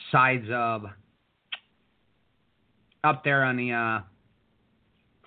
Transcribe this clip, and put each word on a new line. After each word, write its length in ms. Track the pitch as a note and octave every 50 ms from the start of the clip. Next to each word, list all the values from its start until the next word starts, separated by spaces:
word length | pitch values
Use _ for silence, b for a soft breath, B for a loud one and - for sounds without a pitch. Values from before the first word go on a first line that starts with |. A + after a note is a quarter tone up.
| - -
sides 360 | - C3+ B2+ C3 C3 B2 G#2+ G#2+
of 300 | A#2+ B2 A#2+ A#2 A2+ G#2+ G2+ G2+ G2 - _ _ _ _ _ _ _ _ _ _ - - _ _ _ _ _ _ _ _ _ _ _ _ _ _ _ _ _ _ _ _ _ _ _ _ _ _ _ _ -
up 180 | D3+ D3 C#3
there 220 | - C#3+ C#3+ C#3 C3+
on 120 | B2+ B2
the, 160 | B2 B2 B2
uh, 280 | A#2+ A#2 A#2 A#2 A2 G#2+ F#2 - _ _ _ _ _ _ _ _ _ _ _ _ _ _ _ _ _ _ _ _ _ _ _